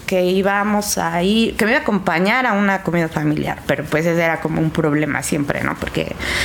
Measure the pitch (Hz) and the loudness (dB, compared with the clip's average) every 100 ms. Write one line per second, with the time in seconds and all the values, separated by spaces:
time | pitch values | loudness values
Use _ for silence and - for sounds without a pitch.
0 | - 185 180 190 196 202 208 208 208 185 | -2 2 2 2 2 0 0 0 0 -2
1 | 165 170 185 220 226 - 214 285 294 202 | 0 0 2 2 2 0 0 2 0 0
2 | 190 160 190 247 247 202 202 190 175 170 | 0 2 2 2 2 2 2 0 0 0
3 | 165 160 151 151 143 - - 143 143 151 | 0 0 0 0 -2 -4 -2 -2 0 0
4 | 170 170 165 160 156 160 160 160 151 147 | 2 2 0 0 -2 0 0 2 2 2
5 | 151 127 139 160 143 - - 175 - - | 0 -2 -2 -2 -2 -2 -4 -4 -4 -4
6 | 80 - - - | -4 -6 -4 -2